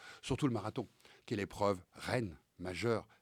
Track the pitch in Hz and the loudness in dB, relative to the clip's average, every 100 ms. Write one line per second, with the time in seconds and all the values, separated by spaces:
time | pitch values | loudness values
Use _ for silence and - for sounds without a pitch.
0 | - - - 131 143 120 107 131 107 _ | -20 -12 -4 2 2 2 -2 -4 -6 _
1 | - - - 104 95 - 101 92 - - | -20 -20 -4 -2 -2 2 4 4 -4 -10
2 | - 120 104 76 _ - 90 87 113 107 | -2 0 0 -6 _ -10 -8 -2 2 2
3 | - _ | -2 _